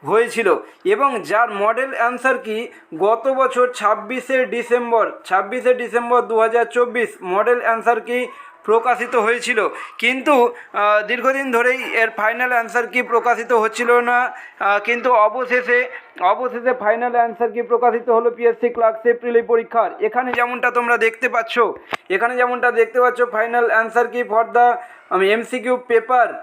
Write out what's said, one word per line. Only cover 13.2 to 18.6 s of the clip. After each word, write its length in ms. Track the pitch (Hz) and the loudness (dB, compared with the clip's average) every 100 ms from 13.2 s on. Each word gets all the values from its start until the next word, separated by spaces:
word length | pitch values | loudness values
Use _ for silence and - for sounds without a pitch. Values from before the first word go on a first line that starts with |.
| 240 226 233 | 0 -2 0
হচ্ছিল 480 | 240 214 214 240 240 | 0 0 -2 2 2
না, 320 | 240 247 254 - - - | 2 0 0 -6 -20 -4
আহ, 180 | 202 202 | -2 0
কিন্তু 280 | 208 240 247 | 0 -2 2
অবশেষে, 760 | 240 214 254 247 247 208 240 247 - - - | 4 4 0 -2 -2 2 0 0 -8 -20 -2
অবশেষে 540 | 180 226 254 233 240 | 0 0 -2 -4 -2
ফাইনাল 380 | - 208 226 247 | -2 0 0 0
অ্যান্সার 400 | 240 233 220 233 | 0 0 0 -4
কি 100 | 220 | -2
প্রকাশিত 460 | 233 233 240 226 233 | -2 2 2 0 2
হলো 220 | 226 240 | 2 2
পিএসসি 380 | 226 233 233 | 0 0 2